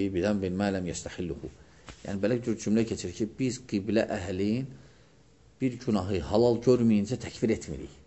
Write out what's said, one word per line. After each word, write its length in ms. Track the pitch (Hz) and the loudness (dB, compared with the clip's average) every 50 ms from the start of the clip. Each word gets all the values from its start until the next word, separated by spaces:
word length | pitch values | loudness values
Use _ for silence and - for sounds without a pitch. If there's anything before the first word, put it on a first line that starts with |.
| 98 98 | -2 0
بِذَنْبٍ 320 | 95 87 87 104 104 101 95 92 92 | 0 0 0 2 2 0 0 -2 0
مَا 160 | 95 104 101 | 0 0 0
لَمْ 140 | 95 95 92 85 | 0 -2 -2 -4
يَسْتَحِلُّهُ. 540 | - - - 82 - - 90 80 - 78 - 78 - - - - - - - - - - - | -6 -6 -8 -10 -8 -8 -6 -6 -6 -8 -10 -12 -14 -16 -20 -20 -20 -20 -18 -18 -18 -12 -10
Yəni, 160 | - 98 98 101 | -8 -4 -2 0
belə 140 | 104 127 120 | 0 0 0
bir 160 | 120 120 107 | 0 -2 -4
cümlə 300 | 110 - 107 107 113 110 107 | -2 0 0 2 2 2 0
keçir 240 | 101 - - 90 | -2 -4 -6 -6
ki, 160 | 87 - 113 104 - - | -6 -4 -6 -4 -4 -2
biz 200 | 135 127 107 - - - | -2 -2 -2 -4 -6 -4
qiblə 380 | 110 101 95 110 104 110 - - | -4 -2 0 2 2 2 2 2
əhlin 560 | - 98 87 92 95 92 98 104 110 127 135 131 - - - - - - - _ _ _ _ _ _ _ _ _ _ - | -2 -4 -4 -4 -4 -2 0 0 0 0 -2 -6 -10 -16 -20 -20 -20 -20 -20 _ _ _ _ _ _ _ _ _ _ -4
bir 160 | 131 131 120 | -4 -2 -2
günahı 460 | 117 - 123 107 98 92 98 104 87 78 | -4 -2 0 0 0 0 0 -2 -2 0
halal 380 | 78 98 110 120 123 120 117 - | 2 4 6 6 6 4 4 6
görməyincə 560 | 131 123 123 117 113 107 104 98 104 127 120 | 6 6 6 6 6 6 4 4 0 -2 -6
təkfir 320 | - - - - - 113 | -6 -8 -6 -2 0 0
etmirik. 400 | 107 - - - 76 65 67 - - - - | 0 0 -2 -6 -10 -10 -10 -14 -16 -20 -20